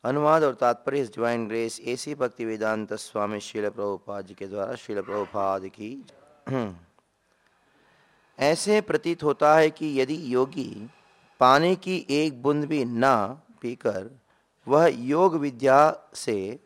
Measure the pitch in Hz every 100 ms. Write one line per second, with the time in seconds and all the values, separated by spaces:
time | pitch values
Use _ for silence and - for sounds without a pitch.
0 | 117 143 151 160 147 120 123 120 - 139
1 | 123 - 117 120 110 113 113 - 107 127
2 | - 143 123 - 113 110 110 110 107 104
3 | - 107 104 107 - 110 104 104 101 95
4 | - 101 95 101 98 101 98 123 - 101
5 | 95 101 98 107 98 95 95 - 107 135
6 | - - _ _ - 131 110 87 85 _
7 | _ _ _ _ _ _ _ _ _ _
8 | _ _ _ - 139 160 196 214 - 151
9 | 170 170 151 139 151 156 160 156 156 135
10 | 131 160 147 123 139 180 120 104 110 _
11 | _ _ _ _ 127 135 170 185 185 185
12 | - 143 156 127 139 147 147 151 123 117
13 | 135 123 101 135 _ _ 123 123 120 101
14 | 98 135 _ _ _ _ - 139 165 113
15 | 123 151 185 160 143 123 135 135 156 -
16 | _ - - 107 95 123